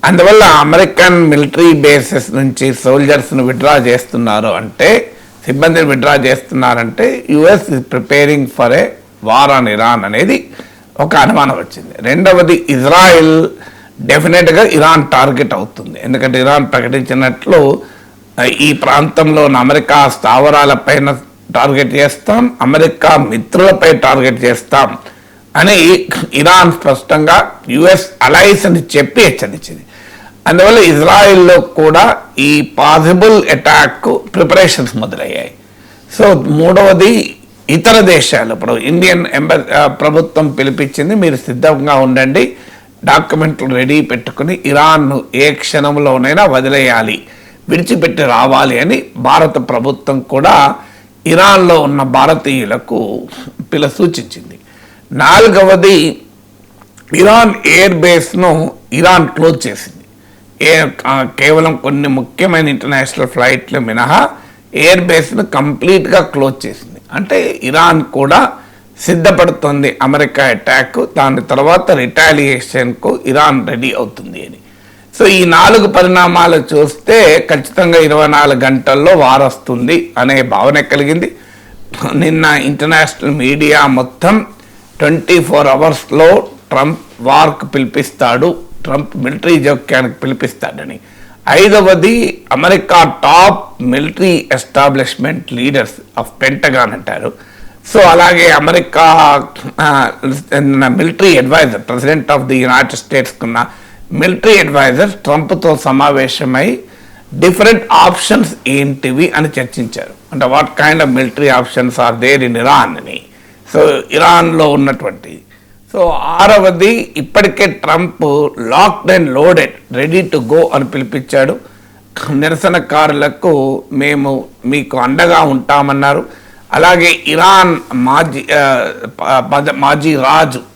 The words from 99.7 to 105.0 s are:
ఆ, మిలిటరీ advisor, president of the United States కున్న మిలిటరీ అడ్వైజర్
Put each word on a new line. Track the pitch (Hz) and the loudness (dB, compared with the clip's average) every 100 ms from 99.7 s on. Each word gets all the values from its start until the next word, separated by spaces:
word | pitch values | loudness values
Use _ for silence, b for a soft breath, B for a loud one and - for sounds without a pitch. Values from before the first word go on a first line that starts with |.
| - | -4
ఆ, | 151 139 123 - 135 139 - 147 143 135 135 | 0 0 -2 -4 -8 -8 -4 -2 0 0 0
మిలిటరీ | 123 160 165 196 147 | 0 -2 0 2 2
advisor, | 127 156 147 107 - | 2 0 0 -4 -8
president | 123 127 156 | -6 -2 -4
of | 127 143 | -2 -4
the | 131 131 127 | -2 -2 0
United | 127 139 - | 0 -2 -6
States | - 139 127 - | -6 -4 -4 -8
కున్న | 117 117 120 B B B B | -8 -4 -6 B B B B
మిలిటరీ | - 185 180 214 208 | -4 -4 -2 2 2
అడ్వైజర్ | 160 143 135 127 | 2 0 0 0